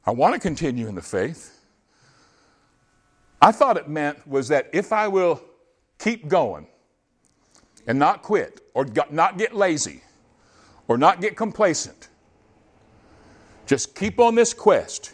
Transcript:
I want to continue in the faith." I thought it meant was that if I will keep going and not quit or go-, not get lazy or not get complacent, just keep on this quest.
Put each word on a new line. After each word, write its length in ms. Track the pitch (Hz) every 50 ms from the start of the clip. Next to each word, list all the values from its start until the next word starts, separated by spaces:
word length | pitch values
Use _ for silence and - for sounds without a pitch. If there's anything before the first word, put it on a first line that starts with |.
| _
I 40 | -
want 240 | 117 120 147 190 302
to 60 | 349
continue 480 | - 190 151 - 165 147 120 123 113 107
in 60 | 101
the 80 | 90
faith." 580 | 82 - - 95 95 135 165 - - - _ _ _ _ _ _ _ _ _ _ _ _ _ _ _ _ _ _ _ _ _ _ _ _ _ _ _ _ _ _ _ _ _ _ _ _ _ _
I 100 | - 190
thought 240 | 220 - 285 269 220
it 120 | 165 - 143
meant 380 | 151 156 147 143 147 - _
was 220 | 147 135 139 131 117
that 220 | 151 139 127 -
if 200 | - 170 202 202
I 160 | 226 214 214 208
will 340 | 190 190 185 170 156 127 - - _ _ _ _ _ _ _ _ _ _
keep 300 | - 214 233 - 160 147
going 380 | 170 175 147 110 87 76 78 - _ _ _ _ _ _ _ _ _ _ _ _ _ _ _ _ _ _ _ _ _ _ _
and 120 | - 117 135
not 240 | 147 165 160 160
quit 400 | - - 208 185 120 - - - _ _
or 140 | _ 120 135
go-, 180 | 135 104 156 147 -
not 260 | 143 156 165 190 196
get 180 | 175 220 220 -
lazy 480 | 208 202 185 160 143 - 92 71 - _ _ _ _ _ _ _ _ _ _ _ _ _ _ _ _ _ -
or 100 | 117 120
not 220 | 143 170 190 175
get 160 | 185 214 185
complacent, 720 | - 220 214 170 - 214 190 151 - - - - _ - _ _ _ _ _ _ _ _ _ _ _ _ _ _ _ _ _ _ _ _ _ _ _ _ - - _ _ _ - - -
just 280 | - 135 127 - - _
keep 260 | - 190 220 - -
on 140 | 240 233 226
this 180 | 233 233 226
quest. 600 | - - - 208 180 113 82 - - - - -